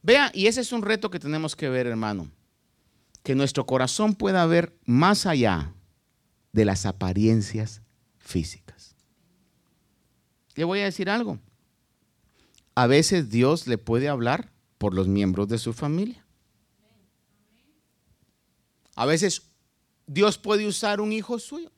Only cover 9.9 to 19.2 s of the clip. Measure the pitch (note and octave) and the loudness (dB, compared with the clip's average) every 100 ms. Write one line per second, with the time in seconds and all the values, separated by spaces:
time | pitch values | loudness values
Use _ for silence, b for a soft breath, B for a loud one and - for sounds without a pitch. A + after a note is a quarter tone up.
9.9 | _ _ _ _ _ _ - E3 G3 G3+ | _ _ _ _ _ _ -6 -4 -2 -4
10.9 | - F#3+ G#3+ - C#3+ _ _ _ _ _ | -4 -2 -2 -4 -8 _ _ _ _ _
11.9 | _ _ _ _ b b b _ - A#2+ | _ _ _ _ b b b _ 2 4
12.9 | C#3+ D#3 F#3 B2 A2+ B2+ D#3+ - A2+ - | 6 4 0 0 2 2 2 -2 -6 0
13.9 | A#2 C#3+ C#3 A#2 D3+ - _ _ _ G#2 | 0 0 -2 -2 -2 -6 _ _ _ -2
14.9 | F#2 F#2+ G2 G2 F#2 G2+ A2+ A#2 A#2 D3 | 0 2 2 2 0 -2 -2 -6 -6 -4
15.9 | D#3+ G#3+ A#3+ _ _ _ _ _ _ _ | -4 -4 -8 _ _ _ _ _ _ _
16.9 | _ F#3 _ _ _ G3+ A3+ C4+ D4+ _ | _ _ _ _ _ _ _ _ _ _
17.9 | _ _ _ _ _ _ _ _ _ _ | _ _ _ _ _ _ _ _ _ _
18.9 | - B2+ D#3+ | -4 0 2